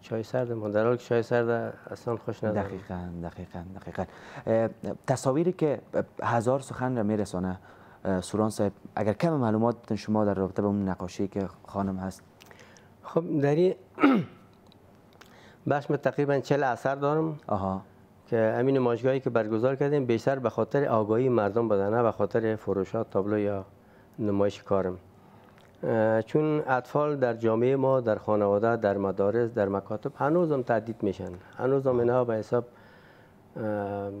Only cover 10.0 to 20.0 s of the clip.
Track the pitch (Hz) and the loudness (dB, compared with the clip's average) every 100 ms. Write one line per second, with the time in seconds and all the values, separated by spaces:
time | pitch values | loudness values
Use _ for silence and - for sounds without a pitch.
10 | - 107 104 95 95 98 101 101 95 90 | 0 2 2 2 -2 0 0 0 -2 -4
11 | 90 - 98 101 92 - - 101 98 95 | -6 -6 -6 -4 -6 -10 -10 -4 -4 -4
12 | 95 - - - - - - - - - | -8 -10 -18 -20 -20 -20 -20 -20 -20 -20
13 | - 165 170 156 139 151 185 - - - | -6 -4 -2 0 2 4 2 0 -8 2
14 | 285 226 131 - - - - - - - | 4 4 0 -10 -20 -20 -20 -20 -20 -20
15 | - - - - - - - 143 - 160 | -20 -20 -20 -20 -20 -8 -2 -2 -2 -2
16 | 135 - 143 139 - 143 135 113 135 139 | 0 0 0 0 0 0 0 -2 -2 -2
17 | 143 156 160 147 - 101 95 95 - - | 0 0 -2 -6 -4 -4 -2 -4 -8 -20
18 | - - - 117 110 117 131 135 123 113 | -20 -20 -2 2 2 2 2 2 2 2
19 | 131 135 127 117 107 110 127 135 143 147 | 0 0 2 0 2 2 2 2 0 2